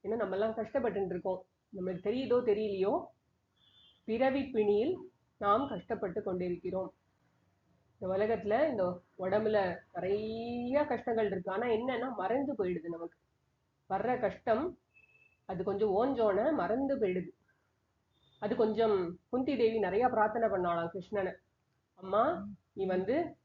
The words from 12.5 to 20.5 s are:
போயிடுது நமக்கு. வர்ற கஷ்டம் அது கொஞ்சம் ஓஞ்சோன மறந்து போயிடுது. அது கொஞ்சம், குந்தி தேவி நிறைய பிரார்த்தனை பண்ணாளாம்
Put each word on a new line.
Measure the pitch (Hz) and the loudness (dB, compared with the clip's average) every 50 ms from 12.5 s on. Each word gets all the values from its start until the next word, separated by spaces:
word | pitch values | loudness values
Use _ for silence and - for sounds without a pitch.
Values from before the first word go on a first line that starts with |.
| 285 | -2
போயிடுது | - 190 180 180 165 160 170 | -2 -2 -2 -2 -4 -4 -6
நமக்கு. | 170 165 170 175 _ _ _ _ _ _ _ _ _ _ _ _ _ _ _ _ | -8 -6 -8 -12 _ _ _ _ _ _ _ _ _ _ _ _ _ _ _ _
வர்ற | 190 196 202 240 254 240 | -2 0 0 0 0 0
கஷ்டம் | 226 196 185 - _ 247 220 240 311 359 359 _ _ _ _ _ _ _ _ _ _ _ _ _ _ | 0 -2 -2 -4 _ 2 2 2 2 -2 -6 _ _ _ _ _ _ _ _ _ _ _ _ _ _
அது | - 190 175 185 | -8 -6 -4 -2
கொஞ்சம் | 208 196 202 220 208 185 | -2 0 0 2 2 4
ஓஞ்சோன | 202 247 277 262 233 226 208 190 196 233 302 | 2 2 2 2 2 2 4 4 4 2 2
மறந்து | 311 247 175 - 220 262 277 269 277 214 | 2 2 0 0 0 0 0 -2 0 0
போயிடுது. | 214 185 180 185 - - - _ _ _ _ _ _ _ _ _ _ _ _ _ _ _ _ _ _ _ _ _ | 0 0 0 -2 -4 -6 -14 _ _ _ _ _ _ _ _ _ _ _ _ _ _ _ _ _ _ _ _ _
அது | 208 208 - | -4 -4 2
கொஞ்சம், | - 220 220 214 214 226 220 208 190 180 165 175 - _ _ | 2 2 2 4 4 4 4 4 4 2 -2 -4 -10 _ _
குந்தி | - 254 262 294 285 | -2 0 0 0 2
தேவி | 226 233 220 226 220 | 4 4 4 4 2
நிறைய | 196 180 185 214 247 254 | 0 2 2 2 2 4
பிரார்த்தனை | - 220 208 214 214 233 226 | 4 4 2 2 2 0 0
பண்ணாளாம் | 214 | 2